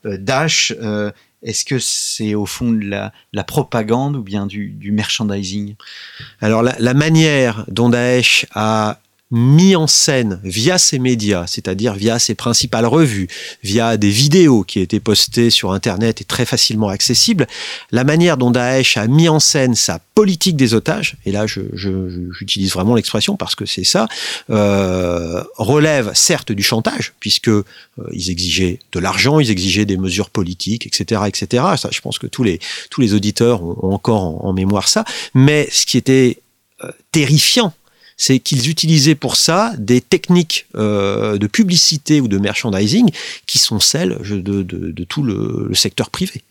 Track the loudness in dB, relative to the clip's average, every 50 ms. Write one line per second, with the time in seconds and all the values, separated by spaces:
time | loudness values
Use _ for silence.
0 | _ -8 -8 -6 -2 -2 0 0 0 0 0 0 -2 -2 -4 -6 -6 -4 -4 -4
1 | -4 -6 -8 _ _ _ _ _ -10 -8 -6 -6 -4 -4 -4 -4 -2 -4 -6 -6
2 | -6 -6 -6 -4 -4 -2 -2 -2 -2 -4 -6 -4 -2 -2 0 -2 -2 -4 -6 -6
3 | -6 -8 _ _ _ _ -8 -8 -8 -2 -2 -2 -2 0 -2 -4 0 0 0 0
4 | 0 -2 -4 -6 -6 -6 -6 -4 -4 -4 -6 -8 -10 -10 -12 -12 -6 -2 -2 -2
5 | -2 -2 -4 -4 -2 -4 -4 -4 -6 -6 -6 -8 -8 -8 -12 _ -20 -20 -20 -20
6 | -20 -20 -20 -20 -20 -20 _ _ 0 2 2 2 2 0 0 0 0 2 2 2
7 | 2 4 4 4 4 4 4 2 2 0 0 -4 -8 -6 -2 0 2 2 2 2
8 | 2 2 2 2 2 2 0 0 -2 -4 -4 -4 -2 0 0 0 0 -2 -4 _
9 | _ _ _ _ _ _ 0 2 4 6 6 6 8 6 4 4 2 2 2 2
10 | 2 2 2 0 0 -2 -4 -6 -8 -6 -4 0 0 2 2 2 2 2 0 0
11 | 0 0 0 0 0 0 0 0 -2 -6 -8 -6 -4 -4 -4 -2 -2 -2 -2 0
12 | -2 0 0 0 -2 -2 -4 -4 -2 0 0 0 0 0 0 0 2 4 4 4
13 | 4 4 2 -2 -4 -6 -8 -14 -16 -16 -16 _ -6 0 0 2 2 2 2 2
14 | 2 2 2 2 2 4 6 6 6 6 6 4 2 0 -2 -4 -2 0 -2 -2
15 | 0 0 2 2 0 0 2 2 2 4 2 2 0 -2 -2 -2 -2 -2 -2 0
16 | 0 -2 -2 -4 -6 -6 -2 -2 -2 -2 0 0 0 0 0 0 -2 -2 -2 -2
17 | 0 0 2 2 2 2 2 2 0 -2 -2 -12 -12 -12 -12 -14 -8 _ 0 2
18 | 2 4 4 4 4 4 4 2 2 2 2 2 2 2 2 2 2 2 0 0
19 | 0 4 4 4 6 6 4 4 2 2 2 2 2 2 2 0 0 -2 -4 -6
20 | _ _ _ 4 4 4 2 0 0 0 2 2 2 4 2 2 0 0 -4 -2
21 | -4 -6 -8 -6 -6 -4 -2 -2 -2 -4 -4 -8 -8 -10 -10 -6 -4 -4 -4 -4
22 | -4 -6 -8 -8 -10 -10 -10 -12 -8 -6 -4 -2 -2 -2 -2 0 2 2 2 2
23 | 0 -2 -2 -2 -2 -2 -4 -4 -4 -6 -6 -8 -6 -8 -6 -2 -2 0 0 0
24 | 0 -2 -6 -10 -10 -10 -10 -12 -6 -2 0 2 2 2 2 2 0 0 -2 -2
25 | -2 -2 -2 -2 -4 -4 -6 -8 -8 -10 -8 -6 0 2 2 4 4 2 2 0
26 | -2 -2 0 0 2 2 0 -2 -2 -4 -4 -2 0 0 0 0 -2 -2 -4 -4
27 | -8 -8 _ _ -4 -2 -2 0 2 2 2 2 0 _ -14 -20 -20 _ _ -14
28 | -12 -10 -10 -8 -6 -6 -4 -4 -4 -4 0 0 0 0 -2 -6 -12 _ -6 -4
29 | -4 -2 -2 0 2 4 4 4 4 2 0 0 0 0 0 0 0 0 0 -2
30 | -2 -2 -2 -2 -4 -4 _ -4 -4 -4 -6 -8 -6 -6 -6 -6 -6 -6 -6 -6
31 | -2 -2 -2 -2 0 -2 -4 -6 -4 0 0 2 2 2 0 0 -2 -6 -8 -8
32 | _ -8 -10 -8 -10 -10 -4 -2 0 0 0 -2 -6 -12 -12 -12 -14 -10 -2 0
33 | 2 4 4 4 4 2 2 2 2 2 2 0 -2 -8 -6 -4 -2 -2 -2 0
34 | 0 0 0 2 0 -2 -4 -4 -4 -2 -2 0 0 0 0 0 0 0 0 0
35 | -2 -4 -8 -12 -12 0 _ 4 6 6 6 2 0 0 -2 -2 -2 0 0 0
36 | 2 4 4 4 4 4 2 -2 _ _ _ _ _ _ _ _ -16 -16 -16 _
37 | _ _ -2 0 2 2 2 2 2 2 2 2 0 0 -4 _ _ _ _ _
38 | _ -20 _ -4 0 2 2 2 _ 0 -2 -2 -2 -2 -2 -2 2 2 4 4
39 | 4 4 2 2 -2 -2 0 0 2 2 2 2 0 -2 -4 -6 0 2 2 2
40 | 4 _ 0 0 2 2 2 2 2 0 -4 -8 -8 _ -6 -4 -2 0 0 0
41 | 0 0 -2 -2 -2 -2 -2 -2 -2 0 2 2 2 4 2 2 2 0 -2 -2
42 | _ 2 2 2 2 2 0 0 0 0 -2 -2 -4 -2 0 0 0 2 2 4
43 | 2 2 2 -2 -12 -12 -14 -14 _ -4 0 0 0 0 0 0 0 0 0 0
44 | -2 -2 -4 -4 -6 -6 -6 -4 -4 -2 -2 -2 -2 -4 -6 -8 -8 -8 -8 -8
45 | -10 -6 -4 -2 -2 -2 -2 -2 -2 -2 -4 -4 -4 -2 -2 -2 -2 -2 _ -4
46 | -4 -4 -4 -6 -6 -6 -6 -14 _ _